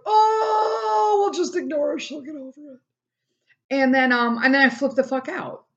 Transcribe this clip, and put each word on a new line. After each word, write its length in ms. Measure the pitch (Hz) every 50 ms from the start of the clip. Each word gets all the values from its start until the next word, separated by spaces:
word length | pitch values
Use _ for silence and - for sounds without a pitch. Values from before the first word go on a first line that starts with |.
| -
Oh, 1160 | - 427 427 427 440 440 440 440 440 440 427 440 440 440 453 440 440 427 427 427 427 415 403
we'll 120 | 403 403 294
just 220 | 294 359 269 -
ignore 360 | 359 285 262 302 302 294 294
her. 80 | 302 311
She'll 220 | - - - 311
get 140 | 277 254 311
over 380 | 302 262 262 262 - 294 294 269
it. 60 | 247 _ _ _ _ _ _ _ _ _ _ _ _ _ _ _ _ _ _
And 220 | - 277 269 262 254
then, 180 | 269 262 254
um, 280 | 254 240 240 233 233 233 233
and 100 | 262 262
then 80 | 277
I 80 | 277 262
flip 240 | 247 - 269 269 -
the 80 | 277 262
fuck 260 | 262 - 262 254 -
out. 360 | 339 - - - - - - _ _